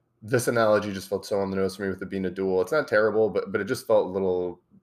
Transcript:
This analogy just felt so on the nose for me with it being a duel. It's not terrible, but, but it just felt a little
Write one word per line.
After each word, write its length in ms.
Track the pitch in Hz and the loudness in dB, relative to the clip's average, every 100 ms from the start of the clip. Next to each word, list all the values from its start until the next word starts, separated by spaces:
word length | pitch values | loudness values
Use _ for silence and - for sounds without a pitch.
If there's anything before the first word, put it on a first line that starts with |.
| _ _ | _ _
This 280 | 107 123 127 | -2 0 2
analogy 420 | 120 110 107 104 | 4 4 4 2
just 160 | 95 - | -6 -6
felt 180 | 98 - | -6 -2
so 140 | 101 | -2
on 100 | 98 | 0
the 60 | 95 | 0
nose 220 | 95 92 | -2 -2
for 60 | |
me 40 | 98 | -6
with 140 | 92 | -6
it 80 | 92 | -6
being 160 | 95 92 | -4 -4
a 40 | |
duel. 320 | 92 95 92 | -2 0 0
It's 120 | 92 | 0
not 160 | 156 135 | -2 2
terrible, 400 | 107 107 104 110 | 2 2 2 2
but, 240 | 95 98 | 0 -2
but 80 | 101 | -4
it 60 | 101 | -4
just 200 | 123 - | -4 2
felt 180 | 107 87 | 2 2
a 40 | |
little 500 | 95 95 90 87 85 _ _ | 0 0 0 -4 -8 _ _